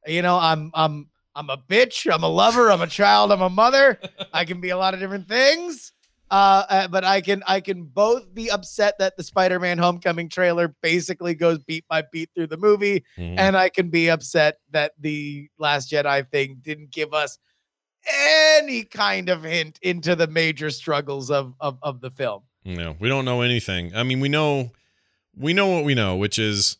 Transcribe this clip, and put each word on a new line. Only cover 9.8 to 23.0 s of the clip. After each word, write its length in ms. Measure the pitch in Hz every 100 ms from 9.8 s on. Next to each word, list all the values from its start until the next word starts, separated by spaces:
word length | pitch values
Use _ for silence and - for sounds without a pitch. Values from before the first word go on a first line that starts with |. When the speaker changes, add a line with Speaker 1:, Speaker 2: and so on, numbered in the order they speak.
| 175 175 175 170 170
Speaker 1:
trailer 440 | 170 185 170 170 143
basically 540 | 165 170 165 185 175
goes 240 | 165 170 165
beat 260 | 135 160 -
by 160 | 160 151
beat 200 | 160 165
through 120 | - 165
the 100 | 156
movie, 480 | 208 208 202 196 - -
Speaker 2:
Mm-hmm. 200 | 87 87
Speaker 1:
and 160 | 190
I 140 | 190 185
can 220 | - 180
be 180 | 165 165
upset 520 | 165 139 170 151 156 _
that 220 | 151 151 156
the 520 | 151 151 147 143 147 _
Last 340 | 151 143 131
Jedi 340 | 151 147 139 135
thing 260 | 147 139 135
didn't 280 | 135 151 151
give 220 | 160 151
us 260 | 151 147 - _ _ _ _ _ _ -
any 760 | 285 285 311 311 311 294 247
kind 440 | 214 - 208 190 180
of 140 | 175
hint 340 | 160 170 156 -
into 340 | 185 175 156 175
the 100 | 165
major 440 | 160 160 139 156
struggles 600 | 135 - 147 143 139 131
of, 220 | 143 135 131
of, 180 | 147 131
of 180 | 147 131
the 100 | 127
film. 340 | 131 127 101 _ _
Speaker 2:
No, 320 | 95 87 85
we 120 | 78